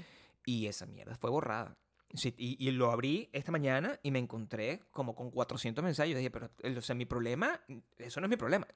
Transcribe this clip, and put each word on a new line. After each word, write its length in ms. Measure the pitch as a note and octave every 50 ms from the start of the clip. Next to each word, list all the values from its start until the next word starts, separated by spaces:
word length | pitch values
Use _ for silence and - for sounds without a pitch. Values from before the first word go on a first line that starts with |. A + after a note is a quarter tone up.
| E3+ - - - - - _ _ _ -
Y 180 | B2 A#2 A2
esa 220 | G#2 G2+ - - -
mierda 280 | G#2 - - - A2+
fue 140 | A#2+ - A#2
borrada. 480 | B2 D3+ D#3 B2 G#2+ A2+ A#2 - - - _ _ _ _ _ _ - -
Sí, 160 | - B2+ A#2+ -
y, 200 | B2 B2 B2+ - C3
y 60 | C3
lo 200 | C3 B2+ B2+ A#2
abrí 380 | A#2+ A#2 B2 C3+ D3+ G3+ A#3+ - -
esta 180 | C#3 C#3 -
mañana 480 | C3 D#3 C#3+ C3+ C3 C3+ D#3 A3+ C#4+ - _
y 80 | C#3+
me 80 | C3+ C3
encontré 600 | B2 - - A2+ A2 - - A2 G#2+ A#2+ D#3 - - _
como 240 | - - C3+ A#2+ A2
con 160 | - B2 B2
cuatrocientos 520 | - B2 A#2+ - B2 A#2+ - B2 A2+ A#2 D#3+
mensajes. 280 | F#3 D3+ C#3 D3+ E3
Yo 60 | D#3 B2+
dije, 140 | B2+ B2+
"Pero, 180 | - A#2 A2+ - - - -
eh, 120 | B2 C3 B2
o 40 |
sea, 140 | A#2 - B2
mi 100 | B2 B2
problema, 560 | - - B2 A#2 A#2 A#2+ C#3 G#3 C#4 E4+ - - - C#3 A2+ - _ _ _
eso 220 | A#2 B2 - C#3+
no 40 | F3 G3+
es 20 |
mi 80 | A#3+ A#3+
problema. 300 | - A#2 E3 G3+ - - -